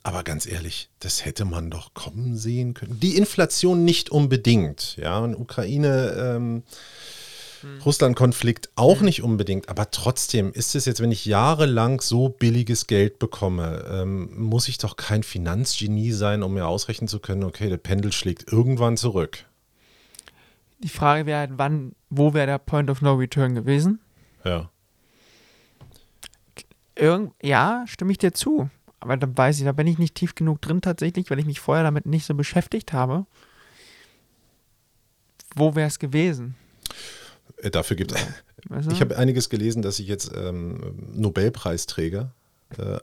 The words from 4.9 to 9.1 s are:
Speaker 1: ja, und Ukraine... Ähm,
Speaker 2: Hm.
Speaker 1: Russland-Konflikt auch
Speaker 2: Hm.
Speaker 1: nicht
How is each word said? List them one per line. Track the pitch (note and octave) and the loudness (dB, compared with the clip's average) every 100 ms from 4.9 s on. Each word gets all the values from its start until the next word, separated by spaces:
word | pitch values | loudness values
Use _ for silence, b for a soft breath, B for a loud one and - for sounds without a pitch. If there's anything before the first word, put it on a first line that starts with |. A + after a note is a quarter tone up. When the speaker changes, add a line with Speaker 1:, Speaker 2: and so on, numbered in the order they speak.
| - | -6
Speaker 1:
ja, | D#2 F#2 | -4 -2
und | A#2 G#2+ | -2 -4
Ukraine... | A#2+ - G2 C#3 D3 C3+ B2 E2+ | -8 -6 -4 0 2 2 0 -2
Ähm, | B2 A#2+ A#2+ A#2 - B B B B B B B B B | -2 -2 -4 -6 -8 B B B B B B B B B
Speaker 2:
Hm. | C#3 C#3 | -18 -2
Speaker 1:
Russland-Konflikt | D3 C#3+ C3+ A#2+ C3+ - A#2+ A#2 - | 0 4 4 6 4 4 0 0 -4
auch | - B2+ G3 | 4 6 6
Speaker 2:
Hm. | |
Speaker 1:
nicht | G3+ | 6